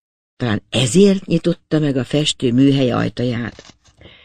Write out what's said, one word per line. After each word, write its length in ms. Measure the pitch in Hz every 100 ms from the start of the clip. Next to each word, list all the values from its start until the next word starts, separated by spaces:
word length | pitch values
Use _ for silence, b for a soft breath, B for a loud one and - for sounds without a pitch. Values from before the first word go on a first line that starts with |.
| _ _ _ _
talán 260 | 123 104 -
ezért 560 | 113 131 180 202 190 -
nyitotta 540 | 170 175 170 _ 156
meg 180 | 151 135
a 60 |
festő 480 | 120 147 151 - 127
műhely 400 | 120 139 139 127
ajtaját. 720 | 113 113 - 123 117 113 - - _ _ _ b b